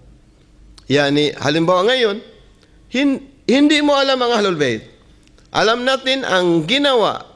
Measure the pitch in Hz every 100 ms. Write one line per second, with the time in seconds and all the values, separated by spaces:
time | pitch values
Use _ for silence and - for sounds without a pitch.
0 | - - _ _ _ - - - - 135
1 | 143 143 147 - 131 156 165 180 202 254
2 | 220 208 - - - _ _ _ - 247
3 | 285 269 - - - 262 294 302 294 277
4 | 269 262 247 233 202 165 135 110 - -
5 | _ _ _ _ _ - 196 240 247 269
6 | 262 269 - 185 180 170 156 262 285 254
7 | 175 113 -